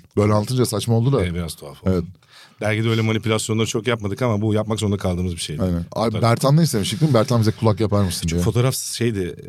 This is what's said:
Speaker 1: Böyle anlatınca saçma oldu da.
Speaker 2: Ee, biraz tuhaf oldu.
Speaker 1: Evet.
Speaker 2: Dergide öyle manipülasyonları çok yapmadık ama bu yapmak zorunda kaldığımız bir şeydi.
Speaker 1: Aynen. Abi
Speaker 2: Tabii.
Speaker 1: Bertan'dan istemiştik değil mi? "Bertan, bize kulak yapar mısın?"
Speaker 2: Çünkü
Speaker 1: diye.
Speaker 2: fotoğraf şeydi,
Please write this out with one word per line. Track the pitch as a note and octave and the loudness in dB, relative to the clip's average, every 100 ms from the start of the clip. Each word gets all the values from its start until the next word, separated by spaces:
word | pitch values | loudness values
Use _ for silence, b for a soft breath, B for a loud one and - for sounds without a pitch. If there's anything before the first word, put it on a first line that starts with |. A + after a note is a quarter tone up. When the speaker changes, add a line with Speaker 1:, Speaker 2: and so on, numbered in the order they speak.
| - - | -6 0
Speaker 1:
Böyle | G#2 | 2
anlatınca | G#2+ G#2+ B2+ A#2 | 2 2 0 0
saçma | G#2 A#2 A#2 | 0 0 2
oldu | A#2+ | 2
da. | C#3 F2+ | 2 0
Speaker 2:
Ee, | |
biraz | E2+ E2 - | -2 -6 -10
tuhaf | D2 C#2+ | -16 -6
oldu. | F#2+ | 0
Speaker 1:
Evet. | F#2 F2 F#2+ B B B B | 0 -2 -10 B B B B
Speaker 2:
Dergide | G#2+ A2 A2+ | -2 0 0
öyle | A2+ | 0
manipülasyonları | A2 A2 A2 A2 - G#2+ A2 | 2 0 0 0 0 -2 0
çok | A#2+ A2+ | -2 -2
yapmadık | A#2 G2+ F#2+ | -2 -2 -2
ama | B2+ G#2 | 0 0
bu | G#2+ | 0
yapmak | G#2 G#2+ A2 | 0 -2 -2
zorunda | G#2 G2+ | -2 -2
kaldığımız | F#2+ F2+ F2+ | -2 -2 -4
bir | E2+ | -4
şeydi. | - D2+ | -6 -4
Speaker 1:
Aynen. | F#2 F2 E2+ | -2 -2 -4
Abi | - A2+ | -2 -2
Speaker 2:
Tabii. | F#2+ | 2
Speaker 1:
Bertan'dan | A2+ A#2 C3+ D3+ | 2 2 4 4
istemiştik | E3 - G3 A2 | 4 0 -2 0
değil | D#3+ | 2
mi? | |
"Bertan, | A#2+ G#2+ A#2+ | 4 4 2
bize | G#2+ | 2
kulak | - A2+ F#2+ | 2 2 2
yapar | G#2+ G#2 | 2 2
mısın?" | G2 F2 | 0 -2
Speaker 2:
Çünkü | E2+ E2+ | -2 0
Speaker 1:
diye. | |
Speaker 2:
fotoğraf | F2 G#2+ B2+ B2+ | 0 2 0 -2
şeydi, | - - A#2+ G#2 F2 - | -6 -2 -2 -2 -4 -8